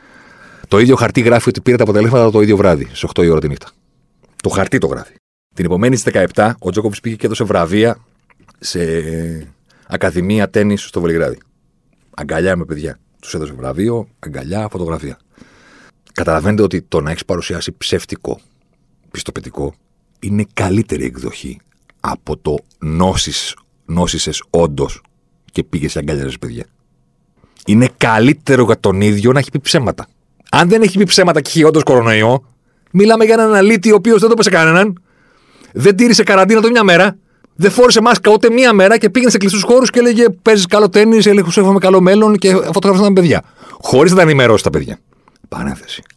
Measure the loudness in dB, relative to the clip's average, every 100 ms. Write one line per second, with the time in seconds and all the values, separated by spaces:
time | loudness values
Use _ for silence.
0 | _ _ _ _ -20 -20 -4 0 2 2
1 | 0 0 0 0 0 -4 0 0 2 0
2 | 2 2 2 2 2 2 2 0 -4 -10
3 | -10 -2 0 0 -2 -8 -16 _ _ _
4 | _ _ _ _ -6 -4 -4 -4 -4 -8
5 | -14 _ _ _ _ -8 -4 -2 0 -2
6 | -2 -2 -2 0 -2 -2 -6 -4 -6 -6
7 | -10 -8 -6 -6 -4 -2 -2 0 0 -2
8 | _ _ _ _ _ _ -12 -8 -6 -6
9 | -6 -8 -10 -12 -18 _ _ _ -12 -6
10 | -4 -4 -2 -2 -2 -2 -2 -2 -6 -6
11 | -4 -2 -4 -8 _ _ _ _ _ _
12 | _ -18 -10 -6 -4 -4 -6 -10 -12 -14
13 | _ _ -14 -12 -12 -12 -12 -6 -4 -4
14 | -8 _ -16 -14 -10 -10 -8 -10 -10 -10
15 | -12 -18 _ _ _ _ _ _ _ _
16 | _ -8 -4 -2 -2 0 -2 -2 -6 -6
17 | -4 -8 -8 -10 -8 -10 -10 -12 -6 -6
18 | -6 -14 -12 -12 _ _ _ _ _ _
19 | _ -18 -14 -14 -14 -10 -10 -12 _ _
20 | _ _ -6 -4 -4 -4 -2 -2 -4 -6
21 | -8 -10 -14 -14 -18 -18 _ _ _ _
22 | -10 -10 -10 -10 -6 -8 -8 _ -8 -2
23 | -2 -2 -6 -8 -10 -14 _ _ -8 -4
24 | -4 -4 -8 -10 -4 -2 0 -2 -6 -8
25 | _ _ _ _ _ -10 -8 -6 -6 -8
26 | -8 -8 -8 -12 -14 -16 -18 _ _ _
27 | _ _ _ _ _ _ 0 2 2 0
28 | -2 2 2 0 0 0 2 0 0 0
29 | 0 0 0 0 -2 -6 -4 -4 -2 -8
30 | -12 _ _ _ -6 0 2 2 2 0
31 | 0 2 2 0 -2 2 2 2 2 2
32 | 2 2 2 0 _ _ _ _ _ 2
33 | 4 4 4 4 4 4 4 4 4 2
34 | 4 2 4 2 2 2 2 2 0 -2
35 | _ _ _ _ _ _ -16 0 2 4
36 | 2 2 2 2 4 2 2 2 4 4
37 | 2 -2 _ _ _ -2 0 4 4 4
38 | 2 2 2 4 4 2 2 4 4 4
39 | 0 0 0 0 0 -2 2 2 4 2
40 | 2 4 2 2 2 2 2 0 2 2
41 | 4 4 4 2 2 2 2 2 4 4
42 | 4 4 2 2 2 0 0 -2 0 2
43 | 2 2 2 0 -4 _ -20 -14 0 4
44 | 4 4 4 4 4 2 0 -4 -6 -12
45 | _ _ _ _ -18 -10 -10 -10 -14 -20
46 | -20